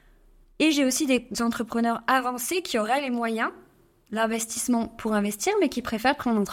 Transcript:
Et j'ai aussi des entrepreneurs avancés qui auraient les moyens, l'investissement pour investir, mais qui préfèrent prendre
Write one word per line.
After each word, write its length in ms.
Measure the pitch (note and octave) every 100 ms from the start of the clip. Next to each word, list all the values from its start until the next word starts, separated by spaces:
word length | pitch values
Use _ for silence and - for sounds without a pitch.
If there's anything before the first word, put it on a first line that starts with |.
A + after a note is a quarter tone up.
| _ _ _ _ _ -
Et 120 | D#4
j'ai 140 | D4 C4
aussi 220 | B3+ D4+
des 200 | B3+ A#3+ G#3
entrepreneurs 600 | A#3 A#3 A3 A#3 A#3 A3+ -
avancés 540 | C4 B3 B3 B3 F4+
qui 160 | F4 A#3
auraient 240 | G#3+ C4
les 80 | C#4
moyens, 420 | A#3+ A#3 A3+ C#4 F#4 - _ _ _ -
l'investissement 760 | G#3 A3+ A3+ A3 - - A#3+ A3+
pour 260 | - A3
investir, 400 | G#3+ G3+ G#3 - G#4
mais 100 | D#4+
qui 120 | B3
préfèrent 340 | A#3+ A3 B3 D4
prendre 240 | - A3 G3+